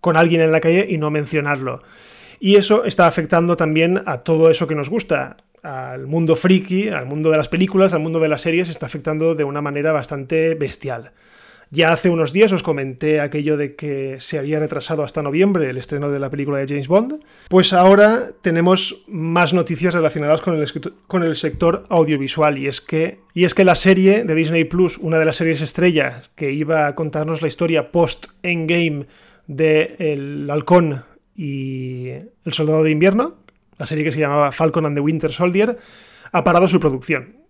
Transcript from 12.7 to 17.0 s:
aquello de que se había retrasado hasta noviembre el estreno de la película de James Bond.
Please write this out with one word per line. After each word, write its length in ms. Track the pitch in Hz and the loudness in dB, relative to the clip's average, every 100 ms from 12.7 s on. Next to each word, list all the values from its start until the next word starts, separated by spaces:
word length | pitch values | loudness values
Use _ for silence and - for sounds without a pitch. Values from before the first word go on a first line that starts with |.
| 143 135 127 156 151 | -4 -4 -4 0 0
aquello 380 | 143 151 147 151 | 0 -4 -2 -2
de 200 | 143 143 | -2 -6
que 400 | 147 139 135 135 | -8 -6 -8 -10
se 180 | - 151 | -8 -8
había 220 | 139 156 | -4 -4
retrasado 440 | 151 147 - 160 | -4 -6 -6 -6
hasta 180 | 143 - | -4 -6
noviembre 480 | 143 151 196 185 143 | -4 2 2 2 -2
el 80 | 127 | -4
estreno 320 | - 143 147 | -8 -6 -4
de 80 | 143 | -4
la 100 | 139 | -6
película 300 | 143 139 139 | -6 -4 -4
de 100 | 139 | -4
James 180 | 143 135 | -6 0
Bond. 380 | 185 | 0